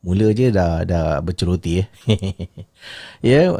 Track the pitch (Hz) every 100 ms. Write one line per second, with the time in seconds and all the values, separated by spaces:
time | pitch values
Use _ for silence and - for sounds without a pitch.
0 | 90 92 107 107 127 101 87 82 87 87
1 | 80 73 85 90 87 87 85 87 95 -
2 | - 104 95 - 87 - 104 _ - -
3 | - - 117 135 180 -